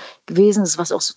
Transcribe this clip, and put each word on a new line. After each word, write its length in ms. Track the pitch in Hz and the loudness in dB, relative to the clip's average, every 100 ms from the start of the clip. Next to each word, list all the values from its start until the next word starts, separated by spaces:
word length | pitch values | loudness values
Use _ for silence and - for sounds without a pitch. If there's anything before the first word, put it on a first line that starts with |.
| - - - | -20 -20 -4
gewesen 380 | 165 208 208 | 2 4 4
ist, 140 | 185 - | -2 -2
was 140 | 170 | -4
auch 100 | - | -4
so 120 | - | -6